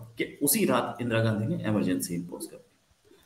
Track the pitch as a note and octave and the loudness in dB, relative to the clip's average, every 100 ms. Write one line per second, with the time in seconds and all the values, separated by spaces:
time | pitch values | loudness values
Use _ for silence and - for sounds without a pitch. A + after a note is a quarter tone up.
0 | - - - - C#3+ A3 E3 B2 - - | -8 -6 -6 0 2 4 4 2 0 -4
1 | A#2+ A2+ A2+ G#2 G#2+ F3 - G#2 - F2+ | 0 2 2 2 0 -2 0 2 2 0
2 | - E2+ - - - - - _ _ _ | -2 -4 -6 -10 -12 -14 -20 _ _ _
3 | _ - | _ -20